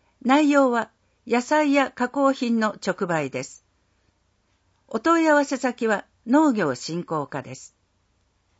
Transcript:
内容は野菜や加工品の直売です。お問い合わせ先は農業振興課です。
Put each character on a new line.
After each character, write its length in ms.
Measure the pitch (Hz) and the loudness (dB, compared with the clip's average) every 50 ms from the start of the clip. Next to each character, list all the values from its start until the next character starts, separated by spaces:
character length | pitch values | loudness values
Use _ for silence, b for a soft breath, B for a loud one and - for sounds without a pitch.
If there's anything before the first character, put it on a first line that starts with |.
| _ _ _ _ - | _ _ _ _ 0
内 280 | 233 262 294 311 285 | 2 2 4 4 4
容 200 | 285 285 277 254 | 4 4 4 4
は 200 | 240 233 220 - _ _ _ _ _ _ _ | 2 -2 -4 -6 _ _ _ _ _ _ _
野 140 | - 226 240 | -2 -2 -2
菜 320 | 247 - 302 302 302 294 277 | 0 0 0 0 2 2 2
や 180 | 285 269 - | 2 0 0
加 180 | - - 247 247 | -2 -6 -6 -6
工 240 | - 277 277 269 269 | -2 0 0 0 0
品 280 | - 262 240 233 226 | 0 -2 -2 -2 0
の 160 | 220 214 - - - | -2 -2 -4 -6 -6
直 200 | 196 175 - 208 | -6 -4 -4 -4
売 240 | 175 175 160 147 135 | -4 -2 -2 -4 -4
で 120 | 131 127 127 | -6 -10 -10
す。 220 | - - - _ _ _ _ _ _ _ _ _ _ _ _ _ _ _ _ _ _ _ _ _ _ _ _ _ | -12 -16 -20 _ _ _ _ _ _ _ _ _ _ _ _ _ _ _ _ _ _ _ _ _ _ _ _ _
お 140 | _ - 220 | _ -8 -2
問 240 | - 320 339 330 320 | 0 2 2 4 4
い 40 | 320 | 4
合 80 | 302 | 4
わ 80 | 294 285 | 4 2
せ 120 | 277 285 | 0 -4
先 300 | 254 - 254 233 - 240 | -4 -4 -4 -4 -2 -2
は 180 | 220 214 196 - - _ _ _ | -2 -2 -2 -4 -10 _ _ _
農 260 | 226 240 294 320 302 247 | 0 2 4 4 4 2
業 220 | 214 180 147 127 | 0 0 -2 -2
振 300 | 120 - - 160 175 170 | -4 -8 -8 -8 -8 -8
興 220 | - 165 156 139 | -6 -6 -8 -6
課 160 | - - 139 127 | -8 -10 -12 -12
で 120 | 123 131 | -12 -16
す。 200 | - - - _ _ _ _ _ _ _ _ _ _ _ _ _ _ _ _ _ _ | -18 -20 -20 _ _ _ _ _ _ _ _ _ _ _ _ _ _ _ _ _ _